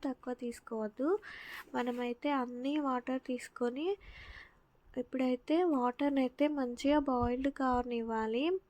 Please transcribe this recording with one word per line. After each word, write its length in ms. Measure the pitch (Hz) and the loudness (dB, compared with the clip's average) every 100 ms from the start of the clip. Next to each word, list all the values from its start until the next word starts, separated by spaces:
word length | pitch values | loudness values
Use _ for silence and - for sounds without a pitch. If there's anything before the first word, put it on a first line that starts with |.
తక్కువ 320 | 277 247 - | -4 -6 -8
తీసుకోవద్దు. 760 | 247 240 - - 220 214 - 311 415 - - - - - | -6 -8 -8 -8 -6 -4 -2 0 0 -2 -16 -14 -16 -6
మనమైతే 580 | 254 247 247 240 240 294 | -2 -2 -2 -4 -2 0
అన్నీ 420 | 277 247 247 269 302 | 0 -2 -4 -2 0
వాటర్ 420 | 285 254 247 262 | 0 0 -2 -4
తీసుకొని 640 | - 247 - - 240 254 339 403 - - - - - _ _ _ - | -2 -6 -6 -4 -2 0 -2 -2 -6 -18 -16 -18 -20 _ _ _ -10
ఇప్పుడైతే 600 | - 247 262 254 247 - 320 359 | -8 -4 0 0 0 2 4 4
వాటర్ని 520 | 277 247 240 285 269 | 4 2 2 2 4
అయితే 240 | 254 - 294 | 2 2 2
మంచిగా 500 | 294 247 240 277 294 | 2 -4 0 4 4
బాయిల్డ్ 500 | 285 247 240 247 277 | 4 2 2 0 0
కానివ్వాలి. 920 | 277 262 247 247 233 226 220 220 233 311 370 | 0 2 2 0 -2 -2 -2 0 0 2 0